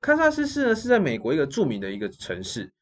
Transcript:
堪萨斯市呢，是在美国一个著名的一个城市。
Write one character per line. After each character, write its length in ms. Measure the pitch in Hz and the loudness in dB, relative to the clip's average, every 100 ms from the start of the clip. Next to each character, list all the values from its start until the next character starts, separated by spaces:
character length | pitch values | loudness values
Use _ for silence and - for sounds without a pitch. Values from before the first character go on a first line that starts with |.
堪 160 | - 302 | 2 4
萨 120 | 311 | 4
斯 160 | 302 | 2
市 220 | 285 285 262 | -4 0 2
呢， 80 | |
是 140 | 220 226 | 0 4
在 100 | 240 | 4
美 180 | 165 113 | 4 -2
国 160 | 113 | 0
一 40 | 156 | 0
个 100 | 139 | 0
著 180 | 180 | 0
名 160 | 170 104 | 0 0
的 80 | 98 | -6
一 60 | 101 | -6
个 120 | 104 | -8
城 340 | - - 90 | -10 -8 -8
市。 280 | 95 - 98 _ | -6 -8 -10 _